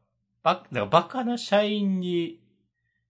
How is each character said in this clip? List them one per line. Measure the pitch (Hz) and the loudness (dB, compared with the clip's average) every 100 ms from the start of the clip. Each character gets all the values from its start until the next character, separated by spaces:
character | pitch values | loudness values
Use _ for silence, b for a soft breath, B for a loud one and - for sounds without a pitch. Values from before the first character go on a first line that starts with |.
| _ _ _ _ | _ _ _ _
バ-、 | 165 | -2
だ | 180 | -2
か | - | -4
ら | 123 101 | -4 2
バ | 156 | 2
カ | - 254 | 2 -4
な | 240 240 | -4 -6
社 | - 202 | 2 2
員 | 208 214 196 185 | 2 0 0 -2
に | 180 175 165 - _ _ _ _ _ _ | -2 -2 -4 -8 _ _ _ _ _ _